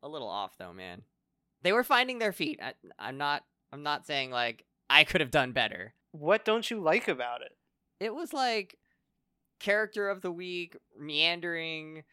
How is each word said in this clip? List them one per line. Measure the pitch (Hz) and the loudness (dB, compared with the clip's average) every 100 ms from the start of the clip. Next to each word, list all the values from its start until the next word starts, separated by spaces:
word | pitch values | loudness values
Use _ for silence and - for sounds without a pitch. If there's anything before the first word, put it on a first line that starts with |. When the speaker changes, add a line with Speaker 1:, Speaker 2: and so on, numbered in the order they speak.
Speaker 1:
a | 143 | -12
little | 156 107 | -8 -4
off, | 101 95 - | -4 -4 -6
though, | 90 | -14
man. | 92 92 90 - _ _ _ _ _ | -12 -12 -14 -18 _ _ _ _ _
They | 180 | 2
were | 226 | 2
finding | 247 247 254 240 | 4 4 2 0
their | 214 | -2
feet. | - 143 - | 0 -4 -4
I, | 123 - - - | -10 -12 -18 -12
I'm | 113 135 | -8 -2
not, | 143 147 - _ _ | 0 -2 -4 _ _
I'm | 143 | -8
not | 147 147 - | -2 -2 -2
saying, | 139 131 | -2 -2
like, | 123 120 113 _ _ - | 0 -2 -4 _ _ 2
I | 143 | 6
could | 151 175 | 6 4
have | 135 | 2
done | 151 127 | 2 2
better. | 123 107 82 107 - _ | 2 0 -2 -12 -16 _
Speaker 2:
What | 156 151 220 | -4 2 2
don't | - 226 - | 4 0 0
you | 220 | 0
like | 160 214 196 | 4 4 2
about | 131 120 120 | -2 -4 -6
it? | - - _ _ _ - | -10 -18 _ _ _ -8
Speaker 1:
It | 214 269 | -6 -4
was, | 339 | -4
like, | 294 254 220 185 - _ _ _ _ _ _ _ - | 0 0 0 -4 -12 _ _ _ _ _ _ _ -4
character | 202 208 208 214 202 | 2 2 2 0 -2
of | 185 | -2
the | 185 | -4
week, | 170 180 175 170 - _ - | -4 -4 -6 -6 -12 _ -12
meandering, | 151 151 165 175 175 165 160 160 156 160 - | -2 2 4 2 -2 -2 -4 -6 -10 -14 -18